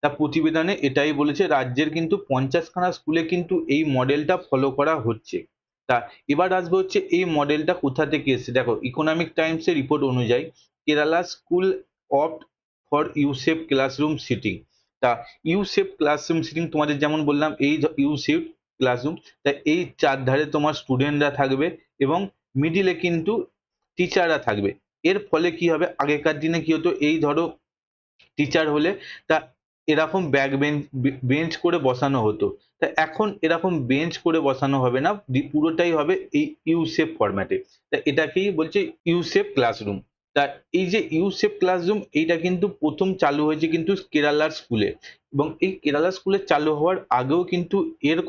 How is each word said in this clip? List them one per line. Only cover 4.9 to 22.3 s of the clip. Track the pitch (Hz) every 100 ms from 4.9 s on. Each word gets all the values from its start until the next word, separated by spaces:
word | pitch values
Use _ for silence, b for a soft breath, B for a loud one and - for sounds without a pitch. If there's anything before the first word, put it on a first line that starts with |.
| 160 113
হচ্ছে। | 107 - 90 - _ _ _ -
তা | 120 120 B -
এবার | 147 185
আসবে | 185 175 190
হচ্ছে | 190 208 190 170
এই | 185 151
মডেলটা | 143 151 156
কোথা | 180 139 131 151
থেকে | 151 135
এসেছে। | 127 127
দেখো, | 127 120 110
ইকোনমিক | 123 127 156 160 160 -
টাইমসের | 160 160 160 165
রিপোর্ট | 131 147
অনুযায়ী | 139 127 117 120 160 b b _ -
কেরালা | 147 151 165
স্কুল | 175 - _ 175 190 190 - _ _ 139
opt | 156 156 - _ _ _ _
for | 147 160 151 143
U-shape | 131 - 160 -
classroom | 135 131 131 151 156 -
seating। | 107 107 90 - _ _ _
তা | 123 120 B B 156 180
U-shape | 196 - 190 -
classroom | 147 147 - 165 -
seating | 156 170
তোমাদের | 151 147 143
যেমন | 147 156 147
বললাম, | 143 156 151 139
এই | 156
ধ-, | 151 - 139
U-shape | 147 - 156 - - _ _
ক্লাসরুম, | 127 123 135 170 b b
তা | 143 139 156
এই | 165 147 -
চারধারে | 151 135 131 135 151 151
তোমার | 147
স্টুডেন্টরা | 151 - 127 143 147 143 139
থাকবে | 135 131 165 - b _ 135
এবং | 165 196